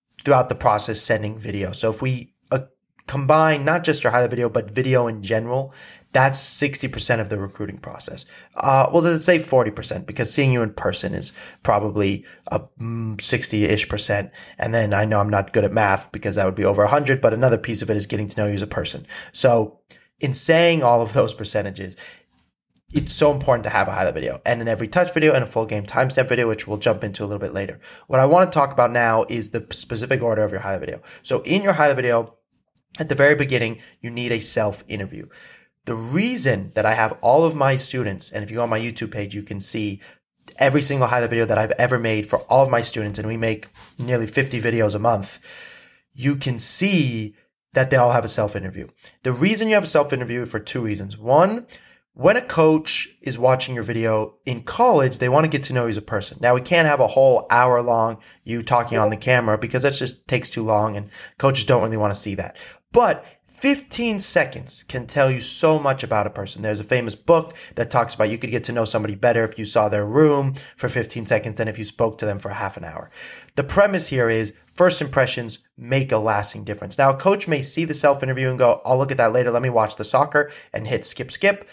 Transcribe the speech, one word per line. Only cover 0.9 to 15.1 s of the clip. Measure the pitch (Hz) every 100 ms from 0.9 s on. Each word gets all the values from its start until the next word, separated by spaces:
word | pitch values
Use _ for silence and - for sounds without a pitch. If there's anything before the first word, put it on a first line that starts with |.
| 110
sending | - 110 104 110
video. | 107 101 92
So | 95 113
if | 110
we, | 131 127 - _ -
uh, | 127 131 _ _ _ -
combine | 139 139 156 160 151 139
not | 170
just | 170 143 120
your |
highlight | 117 123
video, | 120 120
but | 120 101
video | 110 131 127 120
in | 110
general, | 98 113 113 127 135 - - - _
that's | 131 135 139
sixty | - - 143 135 135
percent | 123 - 117
of | 98
the | 104
recruiting | 95 - 98 95
process. | - - - - - - - -
Uh, | - 135 135
well, | 170
let's | 165 165 160
say | 170
forty | 160 131 113
percent, | 104 - 98 92
because | 101 113
seeing | - 139
you | 123
in | 110
person | - - 92 92
is | 90 - - - -
probably | - 104 104 104 98 98 - - -
a, | - - -
mm, | 113 117 113 104
sixty-ish | - 120 - 107 104 101 -
percent. | 104 - 101 95 - - -
And | 113
then | 113 107
I | 101
know | 107